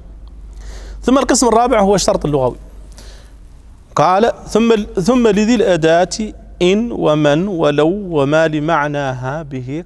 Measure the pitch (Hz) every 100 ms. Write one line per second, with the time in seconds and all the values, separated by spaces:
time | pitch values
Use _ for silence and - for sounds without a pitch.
0 | - - - - - - - - - -
1 | - 269 247 262 240 220 247 226 196 196
2 | - 185 151 143 127 117 - - - -
3 | - - - - - - - - - -
4 | 151 185 233 - - 214 233 220 214 -
5 | 175 254 226 202 214 240 196 175 160 170
6 | 185 - 214 - - - 180 202 233 226
7 | 160 151 147 147 202 170 151 147 156 202
8 | 190 156 139 156 160 151 151 160 147 143
9 | 135 127 131 151 147 131 123 147